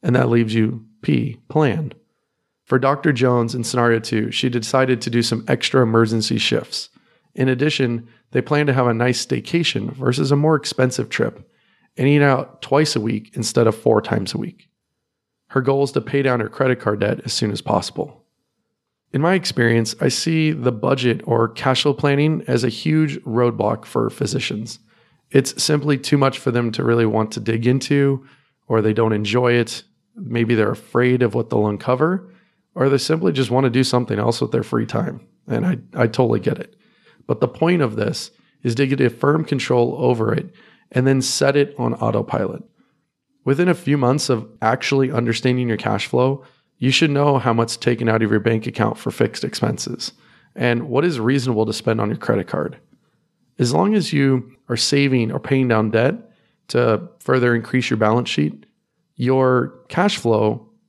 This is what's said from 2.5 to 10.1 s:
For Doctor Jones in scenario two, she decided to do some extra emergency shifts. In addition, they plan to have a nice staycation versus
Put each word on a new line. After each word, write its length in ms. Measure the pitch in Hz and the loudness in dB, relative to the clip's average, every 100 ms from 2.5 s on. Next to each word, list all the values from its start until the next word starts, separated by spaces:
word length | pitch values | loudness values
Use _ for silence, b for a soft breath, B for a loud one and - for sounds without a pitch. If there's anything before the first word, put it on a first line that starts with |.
| _ _ | _ _
For 140 | 131 | 0
Doctor 340 | 135 143 156 | 2 0 0
Jones 400 | 131 127 123 117 | 2 2 2 0
in 100 | 123 | -4
scenario 360 | 113 123 120 113 | -4 0 2 2
two, 320 | 117 113 107 | 0 -4 -2
she 180 | - 131 | -2 -2
decided 500 | 120 110 135 131 123 | -2 -2 0 2 0
to 80 | 117 | 0
do 120 | 120 | -2
some 240 | 117 117 - | 0 -2 -2
extra 360 | 120 - 135 | -2 0 2
emergency 540 | 120 113 113 113 107 117 | 4 4 4 2 -2 -2
shifts. 520 | - 113 - - - b b b b - | 0 -2 -4 -12 -12 b b b b -2
In 140 | 131 | 0
addition, 580 | 131 147 - 127 117 117 b b | 0 0 0 -2 -2 -8 b b
they 100 | 131 | -4
plan 240 | 127 147 147 | 0 2 2
to 60 | |
have 140 | 131 123 | 2 2
a 60 | |
nice 300 | 113 123 120 | 2 0 0
staycation 680 | - 127 - 170 156 - 98 | -2 -4 -2 -2 0 -2 -6
versus 400 | - 135 | -4 0